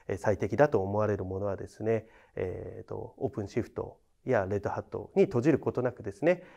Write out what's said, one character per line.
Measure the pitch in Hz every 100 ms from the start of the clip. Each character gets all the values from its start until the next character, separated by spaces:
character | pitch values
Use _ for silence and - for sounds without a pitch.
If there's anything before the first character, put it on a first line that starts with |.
| -
え | 101
ー、 |
最 | - 98
適 | 101 104
だ | 147
と | 104
思 | 98 104
わ | 107
れ | 101
る |
も | 95 95
の | 101
は | 95
で | 95
す | -
ね、 | 107 113 110 - _ -
え | 92 90 - 101 -
ー |
と、 | 101 - -
オ | 135
ー |
プ | -
ン | 98
シ | -
フ | 101
ト | - 92 - _ _ -
や | 120 95
レ | 101
ッ |
ド | 113
ハ | -
ッ |
ト | - 98 95 196
に | 196
閉 | 123
じ | 131
る | 139
こ | -
と | 110
な | 123
く | -
で | 107
す | -
ね、 | 156 180 -